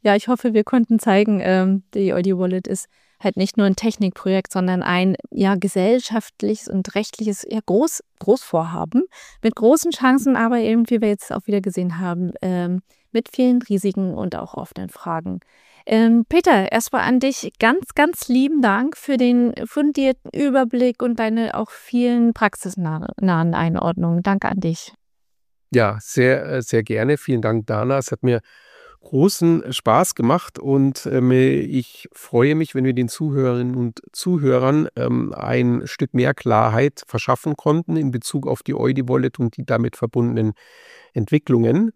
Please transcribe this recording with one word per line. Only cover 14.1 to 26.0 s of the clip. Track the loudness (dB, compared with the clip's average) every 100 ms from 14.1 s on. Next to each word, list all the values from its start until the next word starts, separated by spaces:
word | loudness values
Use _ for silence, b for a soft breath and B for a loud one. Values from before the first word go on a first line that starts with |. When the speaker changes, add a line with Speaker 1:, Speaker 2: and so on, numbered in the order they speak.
Speaker 1:
und | -4 -6 -8
auch | -10 -12
offenen | -12 -12 -14
Fragen. | -12 -8 -8 -6 -10 b b b b 0
Ähm, | 2 6 4 4
Peter, | 2 4 4 2
erstmal | -2 -2 -2
an | 0 2
dich | 0 -4 -10 _
ganz, | 2 2 -2
ganz | 0 0 0 0
lieben | 2 2 2
Dank | 2 2 -2 -4
für | -4 2
den | 4 4 2 -2 -6
fundierten | -2 0 2 0 0 -6
Überblick | -2 0 2 0 2 0 0
und | -4 -2
deine | -2 0 -2 -4
auch | -8
vielen | -10 -4 0 2 4 2
praxisnahen | 2 0 0 -10 -4 -4 -4 -8 -2 2 2 2
Einordnungen. | 0 0 0 -2 -2 0 0
Danke | 0 0 -2
an | -2
dich. | -4 -4 -10 _ _ _ _ _ _ _ _
Speaker 2:
Ja, | 2 2
sehr, | -2